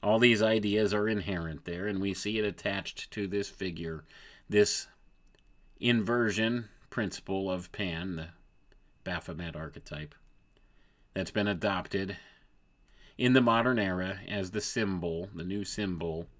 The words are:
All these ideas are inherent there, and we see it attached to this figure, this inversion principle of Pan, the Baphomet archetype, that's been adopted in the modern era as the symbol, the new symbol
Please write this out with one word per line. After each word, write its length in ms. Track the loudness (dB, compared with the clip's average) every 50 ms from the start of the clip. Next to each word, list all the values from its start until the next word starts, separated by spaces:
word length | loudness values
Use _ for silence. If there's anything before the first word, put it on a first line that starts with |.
All 160 | 2 4 4 6
these 240 | 6 6 6 6
ideas 520 | 4 4 4 4 2 2 2 4 2 2 2
are 120 | 2 0
inherent 600 | 2 0 0 -2 -2 -4 -4 -4 -6 -8 -8 -8
there, 200 | -8 -6 -4 -4
and 140 | -4 -2 -2
we 140 | -2 -2 -2
see 240 | -2 -4 -2 -2 0
it 60 | 0
attached 680 | -2 -2 -2 -4 -4 -4 -2 -6 -8 -12 -12 -14 -10
to 160 | -6 -6 -4
this 240 | -2 -2 -2 -2 -4
figure, 540 | -6 -6 -6 -6 -6 -6 -6 -6 -6 -8 -12 _ -20 -20 -20 -20 -20 -20 _ _
this 380 | 6 6 6 6 4 -4 -6 -10 -18 _ -20 -20 _ _ _ -20 _ _ _ _ -20 _ -20 -20 -14 0
inversion 920 | 2 4 4 4 4 2 2 2 2 2 2 2 0 0 0 -2 -6 -8 -18 _ -20 -8
principle 600 | -4 -2 -2 -2 -4 -8 -6 -4 -2 -2 0 -2
of 200 | -2 -4 -4 -10
Pan, 460 | -8 -6 -4 -4 -4 -6 -6 -6 -6
the 120 | -8 -8 -10 -14 -20 -20 _ _ _ _ _ -20 -20 _ _ _ _
Baphomet 520 | -8 -6 -6 -6 -6 -8 -10 -8 -8 -8 -8
archetype, 580 | -8 -10 -10 -12 -16 -14 -12 -12 -12 -12 -12 -16 -20 _ -20 -20 _ _ _ _ _ _ _ _ -20 _ _ _ _ _ _
that's 180 | _ -6 -6 -2
been 180 | 0 0 2 2
adopted 680 | 0 0 0 0 0 0 -4 -2 -4 -4 -2 -4 -8 -10 -14 -20 -20 _ _ _ _ _ _ _ _ _ _ _ -20 _ -20 -20 -6 0
in 160 | 4 6 6
the 80 | 8
modern 360 | 8 8 6 6 4 4 4 2
era 420 | 2 2 0 0 -2 -4 -6 -8 -8
as 260 | -6 -4 -4 -4 -2
the 80 | -4 -4
symbol, 680 | -4 -2 -2 0 0 0 0 -2 -2 -2 -2 -4 -6 -8 -8
the 100 | -8 -6
new 200 | -4 -4 -4 -4
symbol 600 | -4 -4 -4 -2 -2 -2 -2 -4 -4 -4 -6 -8 -10 -16